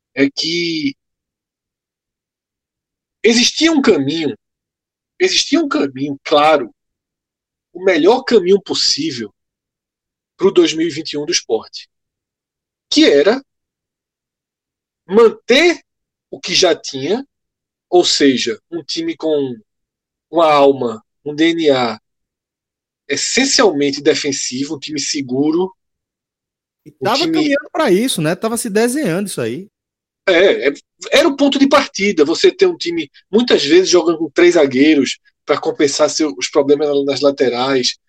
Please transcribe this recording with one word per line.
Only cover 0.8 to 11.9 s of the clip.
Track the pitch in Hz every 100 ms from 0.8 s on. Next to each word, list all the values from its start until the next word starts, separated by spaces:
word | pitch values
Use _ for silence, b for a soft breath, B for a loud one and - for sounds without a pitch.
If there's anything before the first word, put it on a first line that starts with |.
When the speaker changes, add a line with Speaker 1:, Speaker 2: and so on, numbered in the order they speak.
| 139 - _ _ _ _ _ _ _ _ _ _ _ _ _ _ _ _ _ _ _ _ _ _
Speaker 1:
existia | 208 233 233 - 320
um | 320
caminho, | - 160 135 165 147 107 _ _ _ _ _ _ _ -
existia | 370 - - 302
um | 294
caminho | 302 285 127 147 139
claro, | - 147 151 151 110 _ _ _ _ _ _ _ _ _ _
o | 175
melhor | 190 170 170 254
caminho | - 233 175 196
possível | - 139 - - 160 123 107 _ _ _ _ _ _ _ _ _ _ -
pro | 185
dois | 269 151
mil | 156 170
e |
vinte | 143 147
e | 147
um | 151
do |
Sport, | 180 - 110 - - -